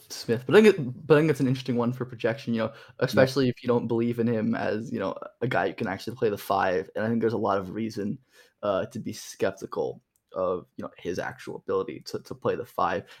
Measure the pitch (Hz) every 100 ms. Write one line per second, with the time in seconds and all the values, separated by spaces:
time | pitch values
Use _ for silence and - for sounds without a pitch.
0 | - - - 113 - 185 220 190 127 -
1 | - 151 160 143 131 131 - 120 120 123
2 | 123 113 117 113 - 113 110 - - -
3 | 127 - 131 139 127 - 123 120 120 117
4 | 120 117 113 113 113 113 101 104 113 113
5 | 95 - - - 123 95 92 - 110 98
6 | - 107 113 101 - 98 95 90 - -
7 | 110 117 113 110 104 98 92 104 113 107
8 | 101 139 _ - - _ 104 95 107 113
9 | 104 104 - - 104 - - - 67 -
10 | - _ _ - 92 90 - - - -
11 | 87 87 - - - - - 95 92 -
12 | - 104 - - 110 90 - - 90 90
13 | - -